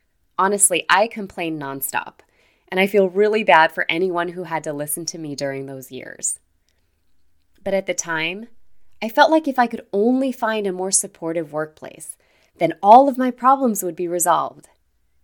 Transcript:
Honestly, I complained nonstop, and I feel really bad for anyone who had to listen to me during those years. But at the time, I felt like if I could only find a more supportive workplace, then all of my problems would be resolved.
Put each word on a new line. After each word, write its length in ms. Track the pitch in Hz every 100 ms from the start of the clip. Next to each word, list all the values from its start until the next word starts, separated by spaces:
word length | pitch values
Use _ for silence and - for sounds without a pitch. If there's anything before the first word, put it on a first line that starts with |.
| _ _ _ -
Honestly, 480 | 190 202 - 170 -
I 200 | 180 226
complained 520 | 226 196 - 165 156
nonstop, 600 | 139 135 - - - - _ _ _ _ -
and 100 | 185
I 80 | 196
feel 220 | 208 190
really 340 | 185 208 214
bad 300 | 208 160 160
for 120 | - -
anyone 400 | 165 185 170 175
who 160 | 175
had 180 | 165 160
to 100 | 156
listen 320 | 143 151 - 160
to 120 | 165
me 160 | 151
during 320 | 135 139 135 139
those 240 | 135 127
years. 480 | 127 - - - - _ _ _ _ _ _ _ _ _ _ _ _
But 100 | 202
at 120 | 190 190
the 80 |
time, 520 | 180 170 160 160 196 233 - - - - -
I 60 | 220
felt 200 | 285 311
like 200 | 320 302
if 100 | 254
I 80 | 240
could 180 | 226 -
only 380 | 202 226 254 269
find 380 | 247 220 220 202
a 40 |
more 200 | 180 190
supportive 600 | 190 190 - 165 165 151
workplace, 640 | 151 156 - - - - - _ _ _ -
then 160 | 170 -
all 280 | 202 240 277
of 100 | 254
my 140 | 254
problems 500 | 247 262 269 254 202
would 140 | 180 165
be 100 | 175
resolved. 640 | 175 175 151 135 - - _ _ _ _ _